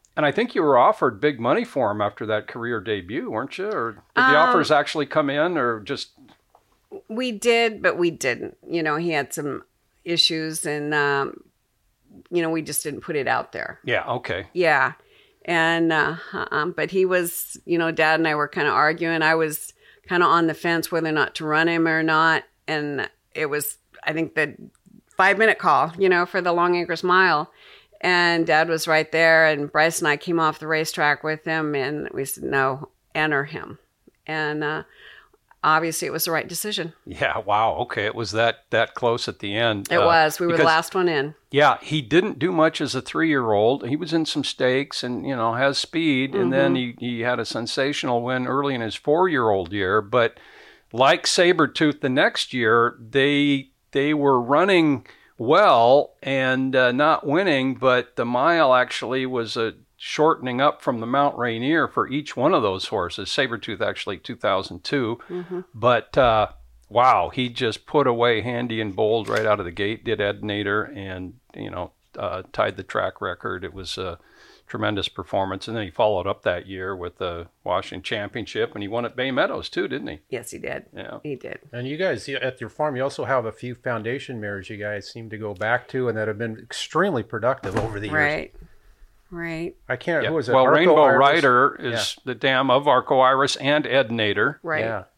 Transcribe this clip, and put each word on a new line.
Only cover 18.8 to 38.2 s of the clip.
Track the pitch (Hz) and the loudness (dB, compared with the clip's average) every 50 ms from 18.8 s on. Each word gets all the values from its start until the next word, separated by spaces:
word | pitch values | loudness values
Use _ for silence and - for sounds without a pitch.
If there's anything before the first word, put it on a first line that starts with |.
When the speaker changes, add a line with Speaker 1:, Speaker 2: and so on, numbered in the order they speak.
| 151 156 165 165 170 165 165 165 | 4 2 2 0 -2 -2 0 2
Speaker 2:
I | 156 156 160 | 2 2 2
was | 165 160 151 151 - - - - _ _ _ - _ _ | 2 0 -2 -4 -8 -12 -14 -20 _ _ _ -20 _ _
kinda | - 180 175 175 | -2 0 2 4
on | - 165 170 165 | 6 6 4 4
the | 160 151 | 2 0
fence | - - 170 170 165 156 - | -2 -2 0 0 0 -2 -2
whether | 175 165 160 156 | -2 -2 0 0
or | |
not | 156 151 127 - - | 0 0 0 0 -2
to | - 156 | -6 -4
run | 156 151 156 165 | 0 2 2 2
him | 170 170 165 165 | 2 2 2 2
or | 165 160 160 | 2 2 2
not. | 160 160 156 156 165 165 160 - - _ _ _ - | 2 2 4 4 4 4 4 2 -2 _ _ _ -8
And | - 156 151 147 147 143 131 101 - _ _ _ _ - | -6 -4 -4 -4 -4 -4 -6 -6 -8 _ _ _ _ -8
it | - 156 | -6 -4
was, | 139 147 147 147 - - _ _ _ - - - | -2 -2 -4 -4 -6 -10 _ _ _ -16 -8 -6
I | - 151 | -4 -2
think, | 165 160 143 - | -4 -4 -4 -2
the | 160 151 131 - - - - _ _ _ _ _ - _ _ _ | -2 -2 -2 -4 -10 -20 -20 _ _ _ _ _ -20 _ _ _
five-minute | - 185 196 190 196 220 214 175 - | 2 4 4 4 4 4 2 2 2
call, | 196 170 143 131 143 165 160 185 | 2 2 4 4 2 0 0 2
you | 196 185 | 2 4
know, | 185 175 175 | 4 4 2
for | - - 190 | 0 -2 -2
the | 175 180 170 | 0 0 2
Long | 175 175 175 180 | 2 2 2 2
Acres | 175 170 180 165 160 190 | 0 0 -2 -4 -2 0
Mile. | 180 175 185 190 180 156 147 165 - _ _ - - - - _ _ _ - | 2 4 6 6 4 4 2 0 -4 _ _ -20 -20 -20 -20 _ _ _ -4
And | - 180 180 175 175 170 170 165 165 | -2 2 2 4 4 4 2 2 2
Dad | 165 151 156 165 170 | 2 4 2 4 2
was | 165 160 - | 0 -2 0
right | 170 156 156 156 - | 2 2 2 2 0
there, | - 160 165 165 165 160 160 | 2 4 6 6 6 6 6
and | 156 156 143 147 147 | 4 4 0 -2 -2
Bryce | - 151 160 165 160 - | 2 2 2 2 2 0
and | 175 | 0
I | 151 147 | 0 0
came | 147 - 180 165 165 | 0 -2 -2 0 2
off | 160 156 147 - | 2 0 0 -2
the | 156 | -4
racetrack | 156 160 156 160 160 - 180 151 147 143 - - | -2 -2 -2 -2 -2 -2 0 0 0 0 0 -2
with | 156 156 156 - | -4 -4 -4 -4
him, | 165 160 160 156 151 147 | -4 -2 -2 -2 -2 -2
and | 139 127 139 151 147 139 - - | -2 -2 -4 -4 -6 -8 -8 -8
we | 131 139 | -8 -8
said, | - - - - | -8 -8 -8 -6
"No, | 131 139 139 135 131 131 139 - - _ _ _ _ - | -2 0 0 0 0 -2 -4 -10 -16 _ _ _ _ -2
enter | 156 156 151 147 139 143 | -2 0 0 0 -2 -2
him." | 147 151 - - - - - _ _ _ _ _ _ _ _ _ | -4 -8 -12 -12 -14 -18 -20 _ _ _ _ _ _ _ _ _
And, | - 156 156 156 147 151 151 151 | -8 -6 -4 -4 -4 -4 -4 -4
uh, | 147 156 156 156 _ _ - - - - - _ _ _ _ _ _ _ _ - | -4 -4 -6 -10 _ _ -20 -20 -20 -20 -20 _ _ _ _ _ _ _ _ 2
obviously | 151 156 160 170 165 160 - - | 2 4 4 2 0 -4 -4 -6
it | - | -4
was | 143 165 - | -4 -4 -4
the | 180 | -2
right | 165 151 - | -2 -2 -4
decision. | - 170 - - 214 202 190 165 165 - _ - | -4 -8 -8 -8 -6 -6 -6 -6 -8 -10 _ -16
Speaker 1:
Yeah, | - 87 - 143 95 73 113 | -12 -6 -2 -2 -2 -2 -2
wow. | 107 104 101 107 113 107 - | -2 0 2 2 2 2 2
Okay, | - 123 - - 117 101 | 0 -4 -4 -2 -2 -2
it | 107 - | -2 -2
was | 113 | -4